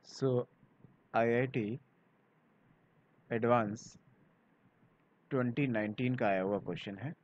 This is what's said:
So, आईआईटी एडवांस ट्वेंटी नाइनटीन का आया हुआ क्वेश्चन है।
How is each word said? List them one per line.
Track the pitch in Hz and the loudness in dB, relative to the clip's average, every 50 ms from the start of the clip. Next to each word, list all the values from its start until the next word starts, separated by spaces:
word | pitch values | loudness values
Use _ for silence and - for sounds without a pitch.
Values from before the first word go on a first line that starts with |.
| _ | _
So, | - - - 135 135 127 123 123 _ _ _ - _ _ _ - - - _ _ _ - | -20 -8 -2 -2 0 0 0 -2 _ _ _ -20 _ _ _ -20 -20 -20 _ _ _ 2
आईआईटी | 113 117 117 117 120 131 131 127 127 107 104 120 143 - _ _ _ _ _ _ _ _ _ _ _ _ _ _ _ _ _ _ _ _ _ _ _ _ _ _ _ _ _ | 2 4 4 4 2 2 0 -2 -2 -4 -4 -6 -8 -12 _ _ _ _ _ _ _ _ _ _ _ _ _ _ _ _ _ _ _ _ _ _ _ _ _ _ _ _ _
एडवांस | 120 113 113 117 120 120 113 104 107 113 - - - - _ _ _ _ _ _ _ _ _ _ _ _ _ - _ _ _ _ _ _ _ _ _ _ _ _ | -4 0 4 4 4 4 4 0 -4 -8 -12 -18 -20 -20 _ _ _ _ _ _ _ _ _ _ _ _ _ -20 _ _ _ _ _ _ _ _ _ _ _ _
ट्वेंटी | 151 127 123 123 117 151 143 | 0 0 0 2 0 0 0
नाइनटीन | 131 117 110 107 104 104 - 127 123 127 | 0 0 0 -2 -2 -2 -2 0 0 0
का | 123 120 | 2 2
आया | 104 98 95 | 2 2 2
हुआ | 92 98 104 98 | 2 0 -2 -2
क्वेश्चन | - - 87 80 - 107 98 | -2 -4 -8 -6 -8 -10 -10
है। | 98 104 147 175 _ | -8 -8 -10 -10 _